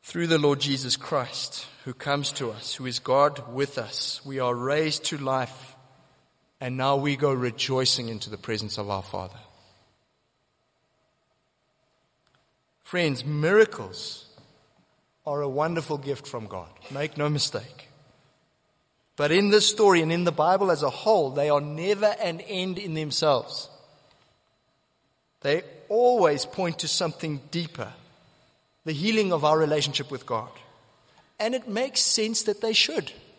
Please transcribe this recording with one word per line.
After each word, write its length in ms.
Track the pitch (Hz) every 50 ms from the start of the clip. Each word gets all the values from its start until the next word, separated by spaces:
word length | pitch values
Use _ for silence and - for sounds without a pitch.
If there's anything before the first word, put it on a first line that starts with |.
| -
Through 240 | - - 170 170 165
the 100 | 165 156
Lord 220 | 147 147 143 135
Jesus 360 | 139 143 139 131 135 123 113
Christ, 680 | - - - 160 143 123 - - - - - - - - - - - -
who 100 | 131 123
comes 360 | - - 143 143 143 143 -
to 180 | - - 139 117
us, 240 | 104 104 - - -
who 120 | - 131
is 140 | 127 120 -
God 520 | - - 127 139 143 147 143 139 117 120
with 260 | 120 131 143 139 - 131
us, 420 | 113 107 - - - - - - -
we 140 | 139 135 131
are 160 | 127 123 123
raised 500 | 120 123 131 143 151 160 156 151 - -
to 120 | - 165 143
life, 560 | 139 135 135 131 127 120 - - - - - - - _ _ _ _ _ _ _ _ _ _ _ _ _ _ _
and 160 | 131 127 127
now 200 | 131 131 135 143
we 200 | 139 139 147 143
go 160 | 127 143 143
rejoicing 760 | 135 127 123 123 117 - - - 131 131 131 123 - - 120 113
into 220 | 113 104 - 104
the 60 | 107
presence 420 | 95 - - 113 104 110 104 - -
of 120 | 104 101
our 120 | 101 95
Father. 360 | 95 - - 95 92 92 - 113 - - _ _ _ _ _ _ _ _ _ _ _ _ _ _ _ _ _ _ _ _ _ _ _ _ _ _ _ _ _ _ _ _ _ _ _ _ _ _ _ _ _ _ _ _ _ _ _ _ _ _ _ _ _ _ _ _ _ _ _ _ _ _ _ _ _ _
Friends, 420 | _ - - 180 175 156 135 120 120
miracles 1000 | 143 151 147 151 165 196 214 220 208 - - 113 92 92 - - - - - - - _ - - _ _ _ _ _ _ _ _ _ _ _ _ _ _ _ _
are 160 | 151 143 147
a 80 | 143 139
wonderful 500 | 131 143 151 165 175 165 156 - 156 139
gift 280 | 135 139 139 - -
from 200 | - - 120 110
God. 220 | 101 104 92 87 82 - - - -
Make 260 | 139 139 151 151 -
no 120 | 151 147 147
mistake. 600 | 151 143 - - - 107 110 - - - - - _ _ _ _ _ _ _ _ _ _ _ _ _ _ _ _ _ _ _ _ _ _ _ _ _
But 140 | - 147 147
in 180 | 160 190 202 202
this 180 | 208 214 202 -
story 340 | - - 214 202 185 170
and 100 | 160 160
in 120 | 165 175 180
the 80 | 175
Bible 380 | 147 - 151 170 185 190 202 190
as 120 | 170 143
a 80 | 147 135
whole, 400 | - - - 214 220 190 151 135
they 180 | 131 143 143 147
are 120 | 147 143
never 460 | 147 147 151 156 170 190 208 196 214 208 202 -
an 200 | 220 180 165 170
end 380 | - - 208 185 185 190 180 180
in 160 | 208 180 156
themselves. 720 | 156 156 147 131 - 160 151 139 120 - - - - - - - - - _ _ _ _ _ _ _ _ _ _ _ _ _ _ _ _ _ _ _ _ _ _ _ _ _ _ _ _ _ _ _
They 220 | - 139 147 175 - - - - - -
always 560 | 208 226 247 247 247 233 180 156 - 220 -
point 360 | - - - 185 170 156 -
to 80 | - 156
something 520 | - - 185 165 156 - - 160 147 139 123 -
deeper, 420 | - 170 175 156 - - 113 - - - - _ _ _ _ _ _ _ _ _ _ _ _ _ _ _ _
the 80 | 160
healing 400 | 156 139 175 220 220 220 208 185
of 120 | 175 156 147
our 120 | 151 156
relationship 540 | 160 160 147 151 151 139 143 135 - 139 -
with 160 | 135 123 -
God. 240 | - 123 110 113 - - - - - _ _ _ _ _ _ _ _ _ _ _ _ _ _
And 140 | 208 226 247
it 140 | 254 - 240
makes 320 | 196 220 262 277 - -
sense 420 | - - - - 214 220 226 -
that 180 | - 220 202 208
they 120 | - 226
should. 380 | 220 - - - 320 277 147 - - - - - _